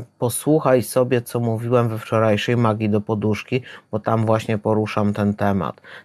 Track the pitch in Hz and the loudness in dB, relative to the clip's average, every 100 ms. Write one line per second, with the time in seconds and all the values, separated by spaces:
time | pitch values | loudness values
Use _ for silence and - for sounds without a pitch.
0 | 117 - 120 - 143 156 147 127 101 127 | -2 -4 -4 -2 0 2 4 2 2 0
1 | 123 123 120 123 117 113 117 123 120 110 | 2 0 -2 -4 -2 -2 0 2 2 -2
2 | - 113 110 104 - 120 113 107 107 107 | -2 2 2 2 0 2 2 2 0 0
3 | 104 107 107 104 - 123 - - - 107 | -2 -2 -2 -2 -4 -6 -6 -20 -10 -6
4 | 113 113 110 110 - 107 110 107 107 - | -2 0 2 0 0 -4 0 0 0 0
5 | 104 101 101 101 101 98 71 - - - | 0 0 0 0 0 0 -2 -8 -16 -20